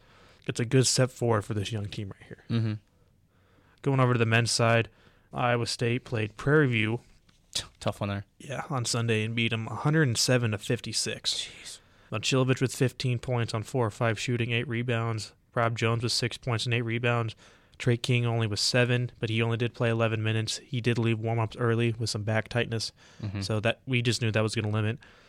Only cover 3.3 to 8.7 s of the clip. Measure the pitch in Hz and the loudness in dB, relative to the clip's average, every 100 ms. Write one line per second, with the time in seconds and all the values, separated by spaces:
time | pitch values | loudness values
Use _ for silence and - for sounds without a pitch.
3.3 | _ _ _ _ _ 139 131 123 120 113 | _ _ _ _ _ 0 4 4 4 4
4.3 | 113 113 - 117 117 113 _ - _ _ | 4 2 2 4 4 2 _ -20 _ _
5.3 | 135 123 120 117 - 117 123 - 113 107 | -4 0 0 -2 -2 -2 -2 -4 -4 -4
6.3 | - - 156 139 117 107 117 - - _ | -4 2 4 4 4 2 -2 -6 -20 _
7.3 | _ _ - - - - - 101 98 - | _ _ -10 -10 -8 -6 -4 -4 -4 -8
8.3 | _ - 127 - | _ -12 -10 -6